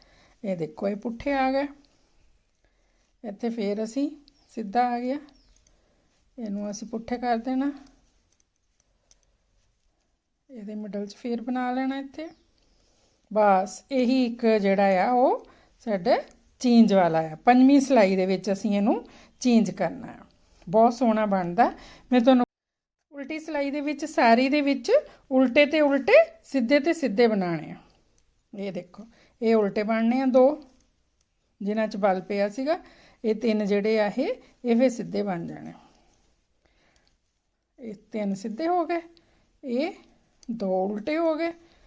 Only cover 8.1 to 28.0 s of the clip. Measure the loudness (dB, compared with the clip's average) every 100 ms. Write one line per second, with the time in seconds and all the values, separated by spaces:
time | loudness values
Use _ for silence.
8.1 | _ _ _ _ _ _ _ _ _ _
9.1 | _ _ _ _ _ _ _ _ _ _
10.1 | _ _ _ _ -16 -12 -12 -8 -8 -10
11.1 | -10 -8 -8 -6 -6 -4 -4 -4 -6 -10
12.1 | -14 -16 -18 _ _ _ _ _ _ _
13.1 | _ -6 2 4 4 0 -10 -4 -2 2
14.1 | 2 0 0 2 2 2 2 4 2 2
15.1 | 2 2 0 -6 _ _ _ -6 -4 0
16.1 | 0 -2 -20 _ -4 4 6 8 6 4
17.1 | 2 -4 0 4 6 8 6 4 4 4
18.1 | 2 0 -2 -2 -4 -2 0 0 -2 -6
19.1 | -20 _ -4 2 4 2 -2 -6 -6 -16
20.1 | -18 -20 _ _ _ 0 4 4 4 0
21.1 | 0 0 -2 -2 2 0 0 -20 -18 0
22.1 | 2 4 4 2 _ _ _ _ _ _
23.1 | -16 -12 -12 -8 -6 -4 -4 -6 -6 -6
24.1 | 2 4 4 2 0 0 -2 2 0 0
25.1 | -20 -2 2 4 4 2 2 2 2 4
26.1 | 4 4 -4 -6 -4 2 2 2 -2 -2
27.1 | 2 2 2 -2 -6 -8 -16 _ _